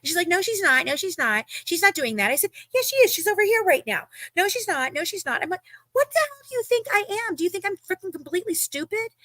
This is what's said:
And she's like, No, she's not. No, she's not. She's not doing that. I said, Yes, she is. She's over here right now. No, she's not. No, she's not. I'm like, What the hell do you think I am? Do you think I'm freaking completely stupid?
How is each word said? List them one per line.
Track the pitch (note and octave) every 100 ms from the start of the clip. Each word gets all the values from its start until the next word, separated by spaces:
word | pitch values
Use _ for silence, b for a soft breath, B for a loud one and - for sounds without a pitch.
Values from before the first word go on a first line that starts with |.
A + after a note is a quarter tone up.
And | C#4
she's | E4
like, | F4
No, | F4
she's | G4 G#4+
not. | F#4 C4 E4+
No, | C#4+
she's | F#4+ F4
not. | B3 G#3+ A3 B
She's | - E4+
not | G4
doing | G4 B3+ A3
that. | G3+
I | C4
said, | G4+ B B
Yes, | B4+ B4+
she | C5+
is. | A#4+
She's | - E4+
over | G4+
here | G#4 A4+
right | G4 E4+ A3
now. | G#3 - B B -
No, | G4
she's | A#4+ G#4+
not. | D4+ B3+
No, | C#4+
she's | E4 G4 C#4+
not. | A#3+
I'm | D#4
like, | F4+ B B B
What | B4 C#5+
the | D#5+
hell | D5+ C#5+ -
do | B4+
you |
think | A4+ A#4+ A#4
I | G#4 G4+ G4+ A#4
am? | D#4
Do |
you | E4+
think | G4 G4
I'm | G4
freaking | - F#4+ G4
completely | D#4+ C#4+ E4 G4
stupid? | E4 - C#4 D#4 G#4+ A4+ _